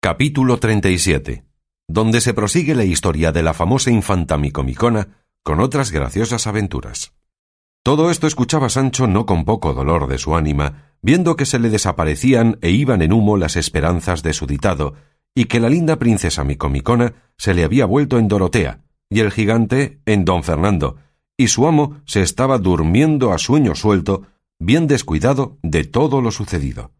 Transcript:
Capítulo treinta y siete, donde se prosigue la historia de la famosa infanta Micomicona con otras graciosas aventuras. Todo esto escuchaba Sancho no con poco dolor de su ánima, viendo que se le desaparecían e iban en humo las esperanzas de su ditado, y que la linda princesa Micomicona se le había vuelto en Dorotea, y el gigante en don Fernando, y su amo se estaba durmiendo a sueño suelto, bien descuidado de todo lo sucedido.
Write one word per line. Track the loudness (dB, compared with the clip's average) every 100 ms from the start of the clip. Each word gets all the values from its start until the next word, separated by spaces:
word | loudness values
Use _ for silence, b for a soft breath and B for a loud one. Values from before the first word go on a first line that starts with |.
Capítulo | -2 0 -2 2 0 2
treinta | 2 0 2
y | 0
siete, | 2 0 -2 -10 _ _ _ _ -6
donde | -2 2 2
se | 0
prosigue | -2 0 0 0
la | 0
historia | 0 0 -2 0 0
de | 0
la | -2
famosa | 0 0 0 2
infanta | 0 0 -2 0 -2
Micomicona | -2 -4 -6 -2 0 0 -4 _ _ _
con | -4 -2
otras | 0 -2 -2
graciosas | -4 -4 -2 -2 -2 -4
aventuras. | -4 -4 -6 -10 -12 -14 _ _ _ _ _ _ _
Todo | 0 2 2
esto | 2 -2
escuchaba | -2 -2 0 0
Sancho | 0 -2 0 2
no | 2 2
con | -2
poco | 0 -2 -2
dolor | -2 0 0 -2
de | -4
su | -2
ánima, | -2 0 -2 -2 -6 _ _
viendo | 0 2 2 0
que | -2
se | 0
le | 0
desaparecían | 0 -2 -2 -2 0 2 4 4 2
e | 0
iban | 2 2 2
en | 4
humo | 4 4 2
las | 0
esperanzas | -2 -2 -2 0 -2 -2 -4
de | -2
su | -4 -4
ditado, | -2 -2 -2 -4 -6 b b _ -4
y |
que | 0 0
la | 2
linda | 2 0 0
princesa | 2 2 0 -2
Micomicona | -4 -2 -2 -2 0 2 0 b b b
se | -2
le | 0
había | 2 2 2
vuelto | 0 2 2
en | 2
Dorotea, | 2 2 0 -2 -6 _ _ _
y | 0
el | 0
gigante | 0 0 2 0 0 -2 -6
en | -2 0
don | 2 0
Fernando, | 0 0 0 0 -2 b b b _ -2
y | 0
su | 2 2
amo | 2 0 -6 -6
se | 0
estaba | 0 0 0 0
durmiendo | 2 0 2 2 2 2 0
a | 0
sueño | 2 2 2 0
suelto, | 2 2 0 -4 B B _ _
bien | 0 0 2
descuidado | 0 0 -2 0 0 -2 -6
de | -4 -2
todo | -2 0 0 0
lo | -2
sucedido. | -4 -6 -4 -4 -8 -16 _